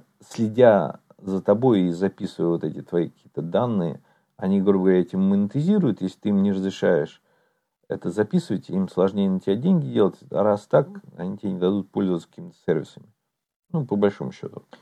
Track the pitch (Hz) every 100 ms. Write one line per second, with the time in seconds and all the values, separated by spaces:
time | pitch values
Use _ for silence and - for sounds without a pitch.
0 | - _ - - 110 107 123 101 71 -
1 | _ - 98 95 90 113 131 107 90 85
2 | 98 - 95 - 85 85 80 71 - 87
3 | 78 - _ - 82 92 120 107 85 67
4 | - _ _ - 95 98 95 98 92 92
5 | 87 95 95 101 101 139 160 214 165 95
6 | 95 - 107 101 98 95 95 92 95 85
7 | 80 - _ _ _ _ _ _ - 123
8 | 170 185 208 180 - 98 - 90 92 -
9 | 95 104 98 92 - 101 151 185 135 117
10 | 98 - - - 104 101 - 147 151 202
11 | - - 90 101 101 92 90 101 95 -
12 | 98 87 - - 87 - - 80 - -
13 | - _ _ _ _ _ _ 170 131 101
14 | 101 - 67 - - - - -